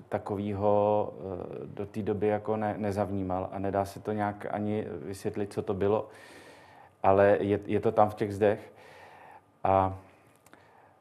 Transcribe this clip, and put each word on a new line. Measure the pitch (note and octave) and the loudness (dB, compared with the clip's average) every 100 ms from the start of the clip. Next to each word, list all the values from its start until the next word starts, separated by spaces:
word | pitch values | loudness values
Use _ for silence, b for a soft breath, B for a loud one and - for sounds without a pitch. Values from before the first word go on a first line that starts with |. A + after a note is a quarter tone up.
| - | -6
takovýho, | G#2 - G2+ G#2 G2 G#2 G#2 G#2 G#2 - - | -6 -4 -4 -4 0 2 4 4 2 0 -6
eh, | F#2+ F2+ - C2 C#2+ | -10 -8 -10 -10 -12
do | G2+ G2+ | -10 -10
té | A2+ | -4
doby | G#2 G2+ G#2 | -2 0 2
jako | G#2 G#2+ A2 | 0 0 -2
ne-, | G#2+ E2+ | -2 -2
nezavnímal | G#2 G2 G2 G2+ F#2 F#2 F#2 | -2 -2 -2 -2 -2 -4 -4
a | F#2+ | -4
nedá | G2 G2 | -2 0
se | F#2+ - | -2 -6
to | A2 | -6
nějak | G#2+ G#2 G#2 - | -2 -2 -4 -6
ani | G#2 G#2 G#2+ - E2+ | -4 -2 -4 -4 -8
vysvětlit, | D#2 G2 G#2+ G#2 G2+ | -10 -8 -6 -4 -6
co | G#2+ | -4
to | G#2 | -4
bylo, | F#2+ G2+ G#2+ - B B B B B B B B _ F#2+ | 0 2 2 -2 B B B B B B B B _ 4
ale | G2 G2+ F#2+ | 6 8 6
je, | G2+ G2+ - | 2 0 0
je | G#2 | 0
to | A2+ | 2
tam | A2 G#2 | 4 4
v | |
těch | - G#2 | 2 -4
zdech. | G2+ G#2 G#2+ - - B B B B B B _ _ | 2 2 2 -6 -20 B B B B B B _ _
A, | F#2+ F#2+ F#2+ F#2+ B B B B _ b b b b b | 2 4 2 -4 B B B B _ b b b b b